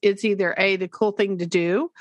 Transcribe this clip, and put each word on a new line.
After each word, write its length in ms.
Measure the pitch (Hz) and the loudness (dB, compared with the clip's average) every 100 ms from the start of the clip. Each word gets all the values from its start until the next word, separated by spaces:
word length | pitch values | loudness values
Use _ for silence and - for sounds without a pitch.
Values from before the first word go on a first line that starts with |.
it's 240 | 202 196 220 | 0 0 0
either 280 | 196 180 - | 0 0 0
A, 180 | 196 190 | 0 0
the 140 | 185 | -4
cool 220 | - 214 | -2 -2
thing 240 | 208 202 185 | 0 -2 -2
to 80 | 170 | 0
do, 440 | 175 170 196 339 - | 0 2 0 -2 -10